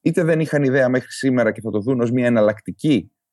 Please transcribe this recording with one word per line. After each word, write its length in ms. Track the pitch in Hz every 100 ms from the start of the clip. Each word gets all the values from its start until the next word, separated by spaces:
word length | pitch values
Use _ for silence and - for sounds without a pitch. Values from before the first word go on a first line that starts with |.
είτε 220 | - 170
δεν 180 | 165 160
είχαν 220 | 156 147
ιδέα 260 | 139 135 127
μέχρι 220 | 127 -
σήμερα 420 | - 135 127 113
και 80 | 107
θα 100 | 110
το 100 | 104
δουν 200 | 104 131
ως 100 | 117
μια 160 | 123 120
εναλλακτική 840 | 117 107 107 - - 156 127 87 _ _